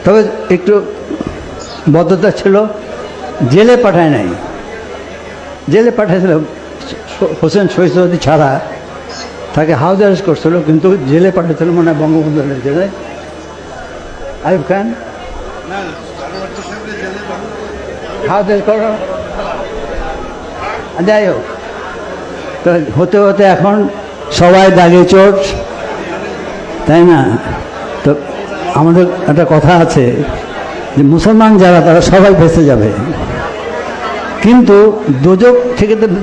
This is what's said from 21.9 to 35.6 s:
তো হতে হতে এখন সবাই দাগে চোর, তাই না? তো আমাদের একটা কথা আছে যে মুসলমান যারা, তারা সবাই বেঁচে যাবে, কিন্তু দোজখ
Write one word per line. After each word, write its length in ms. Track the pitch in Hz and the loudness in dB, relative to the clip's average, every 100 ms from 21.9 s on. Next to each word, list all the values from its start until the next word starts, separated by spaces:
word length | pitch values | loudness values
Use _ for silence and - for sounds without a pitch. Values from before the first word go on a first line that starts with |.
| - - - - - - - | -12 -12 -12 -12 -12 -12 -4
তো 160 | 170 175 147 135 | 0 0 0 -2
হতে 220 | 175 202 | 0 4
হতে 260 | 202 196 | 2 4
এখন 460 | 202 175 190 208 196 - - - - | 4 4 2 2 0 -4 -12 -14 -8
সবাই 400 | - 175 185 190 | 2 4 6 6
দাগে 340 | 185 175 175 180 | 6 6 6 6
চোর, 280 | 190 196 190 - - - - - - 170 185 196 - - - - - - | 6 6 4 0 -4 -8 -10 -10 -10 -8 -8 -10 -10 -12 -12 -12 -8 2
তাই 140 | 156 | 6
না? 360 | 175 165 127 117 - - - - - - | 6 6 2 0 -4 -8 -10 -12 -10 -4
তো 120 | - 147 - - - - - | -2 -2 -4 -10 -10 -8 -4
আমাদের 320 | 139 160 170 180 175 - | 0 2 4 2 0 0
একটা 180 | 147 165 | 0 4
কথা 280 | 156 151 175 | 4 4 4
আছে 460 | 165 - 123 123 - - - - - - - - | 4 2 2 0 -4 -6 -8 -10 -10 -10 -4 2
যে 60 | |
মুসলমান 540 | 143 160 175 220 220 214 | 4 4 4 6 6 6
যারা, 240 | 185 180 | 8 6
তারা 200 | 160 160 | 6 4
সবাই 320 | - 180 196 | 6 6 6
বেঁচে 320 | 180 165 165 147 | 6 6 6 4
যাবে, 240 | 117 104 104 123 160 - - - - - - - - - - - - | 4 2 -2 -6 -6 -6 -6 -8 -8 -8 -8 -8 -8 -8 -8 -8 0
কিন্তু 640 | 190 247 226 202 214 208 - 131 | 4 4 6 6 6 4 -2 0
দোজখ 320 | 147 185 240 247 | 4 4 6 4